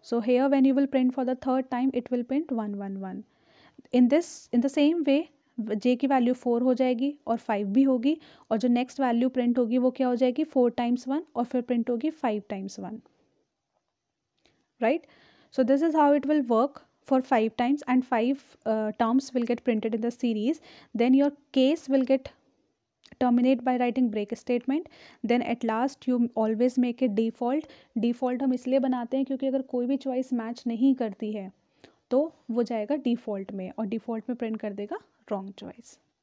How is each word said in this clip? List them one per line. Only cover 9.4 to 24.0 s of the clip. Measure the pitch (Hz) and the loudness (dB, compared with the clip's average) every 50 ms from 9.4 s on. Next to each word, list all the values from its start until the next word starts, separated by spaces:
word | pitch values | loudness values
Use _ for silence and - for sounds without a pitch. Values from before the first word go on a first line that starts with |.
| 240 240 240 254 | 0 0 2 0
होगी | 247 220 240 254 | 0 2 0 2
वो | 247 254 247 - | 2 0 0 0
क्या | 269 247 | 0 0
हो | 247 | 2
जाएगी? | 226 254 254 240 294 311 | 2 0 0 0 -2 -4
फ़ोर | 311 - 269 247 240 240 | 0 2 2 2 2 2
टाइम्स | - 240 240 247 247 - 262 | -2 -2 -2 -2 -2 -2 -4
वन | 269 311 370 _ _ | -4 -4 -4 _ _
और | 240 240 | -6 -4
फिर | - - 254 | -2 -2 -4
प्रिंट | 240 - 247 233 226 - | -2 -2 -2 -2 0 -2
होगी | 240 226 254 311 | -4 -2 -2 -4
फ़ाइव | 311 _ - 233 214 214 196 _ | -4 _ -4 -2 -2 -2 -6 _
टाइम्स | 208 196 196 196 - - | -10 -10 -10 -10 -12 -12
वन, | 190 180 214 226 _ _ _ _ _ _ _ _ _ _ _ _ _ _ _ _ _ _ _ _ _ _ _ _ _ _ _ _ _ _ _ _ _ _ _ _ | -12 -12 -12 -14 _ _ _ _ _ _ _ _ _ _ _ _ _ _ _ _ _ _ _ _ _ _ _ _ _ _ _ _ _ _ _ _ _ _ _ _
राइट? | 226 226 294 339 - _ _ _ _ _ _ _ _ _ - | 0 0 0 0 -4 _ _ _ _ _ _ _ _ _ -2
So | - 254 | 0 2
this | 233 269 277 320 339 | 2 4 2 2 2
is | 302 311 | 4 4
how | 294 285 294 294 | 6 6 4 4
it | 277 | 2
will | 277 302 302 262 233 | 2 0 0 2 2
work | 233 220 240 277 - - _ _ _ _ _ - | 2 2 2 0 -2 -12 _ _ _ _ _ 0
for | 269 262 | 0 0
five | 254 - 269 226 220 220 - | 2 2 2 2 2 0 0
times | - 240 247 285 294 - | -2 0 0 0 -2 0
and | - 254 254 254 | 0 0 0 2
five, | - 254 226 226 247 277 269 - _ - _ _ | 2 0 0 0 0 -2 -4 -8 _ -20 _ _
uh, | 220 220 220 214 214 214 - | -4 -2 -2 -2 -4 -2 -2
terms | 233 226 240 269 - - 247 | -2 2 2 0 0 -2 -4
will | 254 233 226 | -4 -2 -2
get | 240 240 _ | -4 -2 _
printed | - 226 214 208 226 220 | -2 -2 -2 -2 -4 -4
in | 220 | -2
the | 226 233 240 | -4 -6 -4
series। | _ - 240 220 214 208 254 320 - - - - - - _ - | _ -2 -2 -2 0 -2 -2 -2 -4 -8 -20 -20 -20 -20 _ -2
Then | 208 226 254 262 269 | 0 2 4 4 4
your | 285 285 285 _ _ _ | 4 2 -2 _ _ _
case | - 262 254 269 311 330 - 269 | 2 2 4 4 2 0 -2 0
will | 269 269 262 240 | 0 0 2 2
get | 269 262 262 - _ _ _ _ _ _ _ _ _ _ _ _ _ _ _ _ - _ | 0 0 0 -10 _ _ _ _ _ _ _ _ _ _ _ _ _ _ _ _ -6 _
terminate | 254 247 240 247 247 254 269 240 240 | 0 2 4 4 4 4 2 2 0
by | 262 247 240 | -2 0 0
writing | 247 240 240 262 | 0 0 0 0